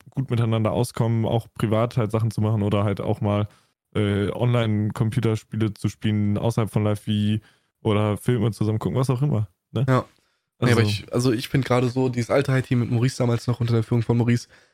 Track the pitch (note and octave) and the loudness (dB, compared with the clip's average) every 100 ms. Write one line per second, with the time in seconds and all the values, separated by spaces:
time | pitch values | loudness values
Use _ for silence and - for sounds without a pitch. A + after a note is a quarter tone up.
0 | - - B2+ A#2 A#2 A2+ A2 - A#2+ - | -8 -8 -2 0 0 0 0 0 -2 0
1 | A#2 A#2 A2 A2+ - - A2+ G#2+ A#2+ B2 | 0 0 0 -2 -4 -4 0 2 0 0
2 | G#2+ A2 A2 G#2 G#2+ A2 G2+ G2+ G#2 F#2+ | -2 0 0 0 0 2 2 2 0 -2
3 | G2+ G#2+ G#2 G#2 G#2 _ _ _ _ G#2 | -2 -2 0 0 -2 _ _ _ _ -2
4 | G#2 G2+ G2+ - A#2+ A#2+ A2+ G#2+ G#2+ - | 0 0 -2 0 0 2 0 0 -2 -2
5 | A2+ A2 A2+ A2 - G#2+ A2 G2 G#2 - | -2 0 0 -2 -4 -2 -2 -2 -6 -2
6 | A2 G#2+ G#2 G#2 A#2 A#2 G#2 A2 G#2 G#2 | 0 0 0 0 0 0 -2 0 0 -2
7 | - G#2+ G#2 G#2+ - _ _ _ A2 G#2 | -2 0 0 -2 -6 _ _ _ 0 2
8 | G#2+ G2+ - B2 A#2 G#2 G#2+ G#2+ - B2 | 0 0 0 0 0 -2 -2 -2 -2 0
9 | C3 B2 D3 A2 G#2+ _ _ A2 C3 B2+ | 0 0 0 -2 -4 _ _ -4 0 0
10 | - _ _ _ _ - A#2+ A#2 G#2+ G#2 | -2 _ _ _ _ -2 2 4 2 -2
11 | - A#2+ B2+ A#2 - C#3+ B2 B2 B2 B2+ | -4 -2 0 -2 -2 -2 0 0 0 0
12 | C3 A#2+ A2+ C3 C3+ C3 A#2+ B2 A#2 A#2+ | -2 -2 0 0 0 0 0 0 0 0
13 | B2+ - A#2+ A#2 - A#2+ A#2+ A#2 A2 A#2+ | 0 0 0 0 -2 -2 0 0 2 0
14 | - A#2 A#2+ A#2+ - - _ | 2 2 2 0 -2 -20 _